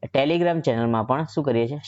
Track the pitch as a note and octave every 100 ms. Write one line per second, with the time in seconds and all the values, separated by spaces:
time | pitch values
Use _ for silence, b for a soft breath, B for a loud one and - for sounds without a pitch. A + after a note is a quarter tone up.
0 | B2+ C3 D3 E3+ F3 E3 D3 A#2 A#2 A2+
1 | A2 C3+ D#3+ - C#3+ A#2 A#2 D3